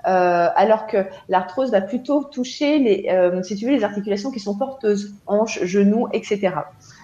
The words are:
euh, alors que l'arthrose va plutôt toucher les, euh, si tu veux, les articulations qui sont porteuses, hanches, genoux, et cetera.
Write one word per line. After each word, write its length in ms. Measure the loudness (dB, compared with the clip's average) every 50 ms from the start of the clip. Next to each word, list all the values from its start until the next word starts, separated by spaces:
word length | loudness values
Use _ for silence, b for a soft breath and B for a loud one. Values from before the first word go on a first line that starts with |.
| -2
euh, 420 | 2 2 4 4 4 4 4 2 2 2
alors 320 | 4 4 4 4 2 0 -2
que 180 | -2 -2 -2 -2 B B B B
l'arthrose 440 | -2 -2 -2 -2 -4 -4 -2 0
va 100 | 0 0
plutôt 420 | -2 -2 -4 -6 -2 0 0 0 -2
toucher 560 | -2 -6 -8 -8 -8 -6 -2 0 2 2 4
les, 300 | 4 4 2 2 0 0
euh, 340 | 2 2 2 2 2 0 -4
si 120 | -6 -6
tu 100 | -4 -2
veux, 60 | 0
les 120 | 2 2 2
articulations 480 | 0 -2 -4 -4 -4 -4 -4 -4 -6
qui 80 | -8 -6
sont 180 | -6 -6 -4 -4
porteuses, 580 | -4 -6 -6 -4 0 0 0 0 -2 -8 -12 -14 _
hanches, 380 | -2 0 0 0 0 -2 -4 -4
genoux, 440 | -2 2 4 4 4 4 2 0 -2 -2
et 100 | -4 -4
cetera. 440 | -2 -2 0 0 -2 -2 -2 -8 -8 -12 -20 B B B B